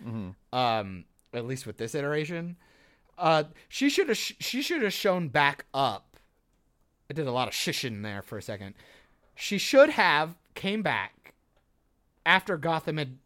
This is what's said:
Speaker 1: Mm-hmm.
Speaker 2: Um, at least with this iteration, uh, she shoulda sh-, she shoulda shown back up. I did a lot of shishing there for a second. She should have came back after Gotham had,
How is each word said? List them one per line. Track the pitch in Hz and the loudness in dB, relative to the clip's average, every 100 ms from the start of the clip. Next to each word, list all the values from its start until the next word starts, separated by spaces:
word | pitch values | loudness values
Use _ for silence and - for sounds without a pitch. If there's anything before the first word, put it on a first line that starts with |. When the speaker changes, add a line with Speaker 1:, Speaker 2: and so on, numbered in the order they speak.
| - | -10
Speaker 1:
Mm-hmm. | 113 92 95 _ 123 | -8 -8 -12 _ 0
Speaker 2:
Um, | 123 113 101 92 - _ _ | 2 0 -2 -10 -16 _ _
at | 120 120 | -8 -6
least | 131 113 | -8 -8
with | 104 | -8
this | 113 156 | -6 -4
iteration, | 139 151 151 170 170 175 _ _ _ _ _ - | -2 -2 -4 -6 -8 -12 _ _ _ _ _ -2
uh, | 170 160 151 - - | 2 2 0 -6 -14
she | - 277 | 0 2
shoulda | - 349 220 | 2 2 0
sh-, | - - | -4 -8
she | - 240 | -8 -4
shoulda | 277 339 214 | -2 -2 -2
shown | - 202 180 170 | 0 0 0 0
back | 147 143 139 - | 2 2 2 -4
up. | 135 135 98 - _ _ _ _ _ _ _ _ _ - | -2 0 -2 -10 _ _ _ _ _ _ _ _ _ -12
I | 143 | -6
did | 143 | -2
a | |
lot | 123 120 | 0 -2
of | - | -2
shishing | - 165 127 107 | -4 -4 -4 -6
there | 104 101 | -8 -8
for | - 110 | -10 -10
a | |
second. | - 104 98 98 - - _ _ _ - | -10 -10 -12 -18 -20 -20 _ _ _ -12
She | - 202 | -4 -2
should | - 277 302 | 4 8 8
have | 294 190 151 160 170 _ - | 8 4 4 2 -6 _ -8
came | 196 214 | -4 -2
back | 180 117 98 - - _ _ _ _ _ _ _ _ _ - | 0 -2 -4 -10 -20 _ _ _ _ _ _ _ _ _ 2
after | 185 - 175 | 2 2 -4
Gotham | 160 160 160 156 | -2 -2 -4 -4
had, | 139 127 | -6 -10